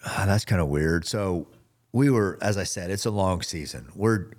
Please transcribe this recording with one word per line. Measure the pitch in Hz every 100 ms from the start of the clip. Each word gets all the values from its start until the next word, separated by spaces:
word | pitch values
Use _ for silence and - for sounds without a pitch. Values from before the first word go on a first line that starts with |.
| -
"Oh, | - 98
that's | 101
kinda | - 95
weird." | 76 73 78 85 -
So | 110 98 87 - - _ _ _
we | 120 143
were, | 120 101 -
as | 101 101
I |
said, | 92 - 87
it's | 101 117
a |
long | 104 95 90
season. | - 82 69 64 58
We're, | 90 110 110 85